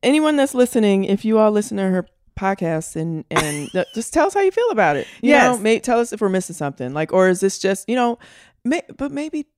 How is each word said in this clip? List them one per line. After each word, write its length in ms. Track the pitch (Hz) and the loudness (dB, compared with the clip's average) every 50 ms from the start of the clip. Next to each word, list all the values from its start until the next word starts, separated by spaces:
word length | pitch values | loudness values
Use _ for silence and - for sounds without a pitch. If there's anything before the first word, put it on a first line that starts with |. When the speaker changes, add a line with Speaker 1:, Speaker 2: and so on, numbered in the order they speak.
| - | 2
Speaker 1:
Anyone 320 | 233 277 311 311 302 302 | 2 2 4 4 2 2
that's 180 | 294 269 277 - | 2 2 0 2
listening, 520 | 254 247 240 - 240 220 208 196 196 196 | 2 2 2 2 2 2 4 2 2 2
if 200 | 190 196 202 - | 0 0 0 0
you 140 | 214 220 220 | 0 2 4
all 100 | 214 214 | 4 4
listen 260 | 214 208 208 - - 196 | 2 0 -2 -2 -4 -4
to 60 | 196 | -2
her 220 | 190 185 185 175 _ _ _ _ _ _ - | 0 0 -2 -2 _ _ _ _ _ _ -6
podcast 560 | 202 190 196 190 185 165 165 160 160 - - 165 | -4 -4 -2 -2 -2 -2 -2 -4 -6 -8 -8 -8
and, 260 | 160 165 165 156 - _ | -6 -6 -6 -8 -8 _
and 380 | - 151 156 151 147 147 147 - | -2 -2 -2 -2 -4 -6 -8 -6
Speaker 2:
<laughs> 40 | - | -4
Speaker 1:
th-, 140 | 185 180 - - | -4 -4 -4 -6
just 180 | 214 233 - - | -10 -8 -4 0
tell 140 | 311 302 392 | 0 0 0
us 60 | 392 | 2
how 80 | 403 | 2
you 100 | 392 381 | 0 2
feel 180 | 370 - 466 480 | 2 0 -2 0
about 240 | 403 220 196 160 147 139 | 2 2 2 2 2 0
it. 100 | - - - - | -4 -8 -12 -4
You 80 | - 247 | 2 4
Speaker 2:
Yes. 120 | 294 285 247 254 247 233 | 4 6 6 4 2 0
Speaker 1:
know, 40 | |
may-, 180 | 190 214 226 - | 0 0 0 0
tell 200 | - - 247 233 | 0 0 0 0
us 140 | 240 233 - | 0 -2 -4
if 80 | 208 | -2
we're 80 | 220 196 | -2 0
missing 260 | 190 190 185 - 165 | 0 0 -4 -4 -8
something. 380 | - 156 143 139 _ - 123 135 | -6 -6 -6 -6 _ -10 -8 -4
Like, 180 | 151 160 156 | -4 -4 0
or 160 | - 185 185 185 | 2 4 4 4
is 120 | 185 180 | 4 2
this 180 | 185 196 - - | 0 -2 -2 0
just, 300 | - 190 196 190 - - | -2 -2 -2 -2 -4 -4
you 60 | 233 | -2
know, 240 | 254 247 240 233 240 - - - - - _ _ _ _ | 0 0 0 -2 -4 -10 -20 -20 -20 -20 _ _ _ _
may-, 200 | 240 285 349 - _ - _ | -4 -4 -4 -4 _ -10 _
but 140 | 269 285 | -8 -6
maybe 340 | 285 277 294 311 302 311 294 _ _ | -6 -6 -8 -6 -8 -8 -10 _ _